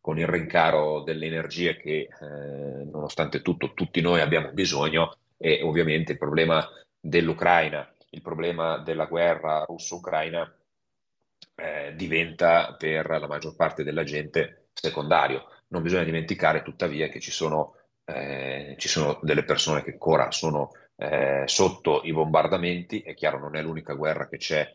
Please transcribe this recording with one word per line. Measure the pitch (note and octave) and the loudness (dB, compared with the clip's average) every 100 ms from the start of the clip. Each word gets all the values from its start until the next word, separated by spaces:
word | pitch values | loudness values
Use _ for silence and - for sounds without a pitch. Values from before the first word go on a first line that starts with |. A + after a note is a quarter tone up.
con | D#2 D#2 | -4 -2
il | D#2+ | 0
rincaro | E2+ D#2+ E2+ E2 D#2 D2+ D2+ | 0 2 4 6 4 2 -2
delle | D#2+ D#2 D#2+ | -4 -6 -4
energie | E2 D#2 E2 F2 D#2+ | -4 -6 -2 -2 -2
che, | - D#2 - | -4 -4 -4
eh, | - D2+ D2 C#2+ C#2 C#2+ C2+ D2 | -12 -14 -12 -10 -8 -8 -8 -10
nonostante | D2+ D2 - D2+ - | -8 -8 -4 -4 -2
tutto | - E2+ - | -2 -2 -4
tutti | - F2 F2 | -4 -2 0
noi | E2+ F2 | 4 4
abbiamo | D2 D#2+ D2 | 4 2 0
bisogno, | D2 F#2 C#2+ D2+ D#2+ E2 - _ _ | -2 -2 0 0 2 0 -2 _ _
e | E2 D2+ | 0 2
ovviamente | E2 D#2 D#2+ D#2 D#2 | 2 2 2 2 0
il | C#2 | -2
problema | D2 D#2 E2 D#2+ - - _ _ | 0 2 4 4 0 -12 _ _
dell'Ucraina, | D#2+ E2+ E2 D#2+ E2+ F2 D#2 D2+ - _ _ | 2 2 2 2 4 4 4 -4 -10 _ _
il | D#2+ | -16
problema | E2 E2 F2 E2+ E2 D#2 | -10 -4 -4 -2 -2 -2
della | D#2 D#2+ D#2 | -4 -4 -2
guerra | E2+ E2+ D#2+ D#2 D2+ D#2 | 2 2 2 0 -2 -2
russo-ucraina, | E2+ - F2 F2+ E2 D#2+ E2+ D#2+ _ _ _ _ _ _ _ _ _ - - | -10 -10 -10 -4 -2 -2 -4 -6 _ _ _ _ _ _ _ _ _ -20 -12
eh, | D#2+ D2+ D2 D#2+ | -8 -8 -8 -8
diventa | F2+ E2 E2 D#2+ E2+ E2+ E2 - | -2 -2 -2 2 6 6 4 -4
per | D#2+ D#2 D#2 | -2 -2 0
la | D#2+ D2 | -2 -2
maggior | D2 D2+ - | -6 -8 0
parte | E2 - | 0 0
della | D2 D2+ | -4 -2
gente | D2 D2 D2+ - - - _ | -2 -4 -2 -2 -2 -6 _
secondario. | - D#2+ D#2+ D2 E2+ C#2 C2 - - _ | -6 -4 -4 2 4 4 0 -8 -20 _
Non | F2+ | -4
bisogna | E2 F2+ | 2 2
dimenticare | E2 E2 D#2+ F#2+ D#2+ D#2 | 2 -2 -2 2 2 2
tuttavia | - - E2+ D2 D#2 | -2 -4 -4 -2 -4
che | - | -4
ci | - | -10
sono, | - D#2+ D#2 D2+ _ _ _ - | -4 0 0 -2 _ _ _ -10
eh, | C#2 C#2 C2+ C2+ C2+ C#2+ C#2 | -8 -6 -6 -6 -8 -10 -8
ci | - | -2
sono | E2 D2+ - | 0 0 0
delle | D#2 D2 | 2 2
persone | - D2+ - D2+ | 2 0 2 0
che | - | -2
ancora | - E2 D#2 B1 | -4 2 4 2
sono, | - E2 D2+ C#2 - _ - | 0 -2 -2 -4 -8 _ -8
eh, | - D2+ C#2 C#2 C#2 | -2 0 2 0 0
sotto | - F#2+ F#2 - D2 | 4 2 2 2 2
i | E2 | 2
bombardamenti. | D#2+ D#2 D#2 D#2+ F2+ F2 F2 F2 G#2 | 0 4 4 4 0 0 -4 -6 -8
È | - | -8
chiaro, | D2+ D2+ C#2 | -2 -2 -2
non | D2+ D#2 | -6 -6
è | |
l'unica | D#2 D#2+ - | -4 -6 -8
guerra | C#2+ D2+ D2+ - | -2 -2 -2 -4
che | - | -8
c'è | - D#2 D2 | 0 0 0